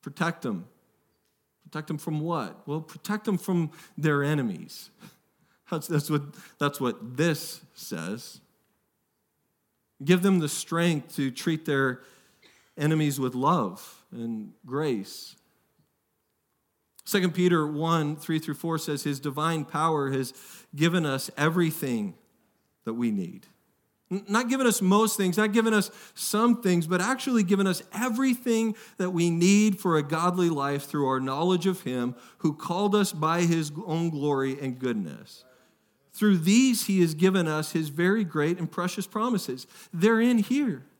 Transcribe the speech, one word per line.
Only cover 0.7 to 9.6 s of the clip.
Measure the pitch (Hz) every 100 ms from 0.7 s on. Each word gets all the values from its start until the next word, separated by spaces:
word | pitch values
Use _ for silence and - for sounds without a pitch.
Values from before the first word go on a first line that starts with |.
| _ _ _ _ _ _ _ _ _
Protect | - 151 151
them | 151
from | - 156
what? | 156 165 104 - -
Well, | 151
protect | 156 - - 208
them | 220 185
from | - 180 156 - - -
their | 156 143
enemies. | 143 151 123 85 82 - - _ - _ _ _ _ _ _
That's, | 143 -
that's | 156 143
what, | 147 143 - - _
that's | 143 143
what | 127 104 110 127
this | 170 151 - - -
says. | - - 85 80 110 - - _ _ _ _ _ _ _ _ _ _ _ _